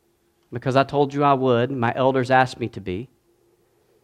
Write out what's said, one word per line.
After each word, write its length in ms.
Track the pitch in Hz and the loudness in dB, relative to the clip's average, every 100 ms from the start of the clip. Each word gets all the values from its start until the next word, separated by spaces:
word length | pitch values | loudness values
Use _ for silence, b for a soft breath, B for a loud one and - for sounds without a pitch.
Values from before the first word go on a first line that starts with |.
| _ _ _ _ - | _ _ _ _ -14
because 240 | 120 135 | -8 -2
I 100 | 131 | 0
told 280 | 135 143 139 | 0 0 0
you 100 | 143 | 2
I 120 | 143 | 2
would. 360 | 131 131 117 127 | 2 2 2 0
My 220 | 135 117 | -2 -2
elders 360 | - 131 131 120 | 0 0 0 2
asked 280 | 131 127 - | 2 2 -4
me 80 | 117 | -10
to 120 | 101 | -10
be, 300 | 95 90 131 _ _ _ _ _ _ _ _ _ | -8 -8 -10 _ _ _ _ _ _ _ _ _